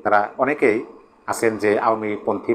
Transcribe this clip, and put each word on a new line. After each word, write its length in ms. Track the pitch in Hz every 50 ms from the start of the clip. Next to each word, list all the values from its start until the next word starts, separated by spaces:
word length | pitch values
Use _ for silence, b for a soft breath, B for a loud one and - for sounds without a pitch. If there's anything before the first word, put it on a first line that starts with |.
| -
তারা 160 | - 104 104 104 107 - -
অনেকেই 400 | 131 135 151 147 147 120 104 117 - - - - - _ _ _ _ -
আছেন 200 | 104 - 117 113 110 101
যে 80 | 104 104 104 117 120
আওয়ামীপন্থী 680 | 117 113 110 110 107 104 98 - 113 104 95 - -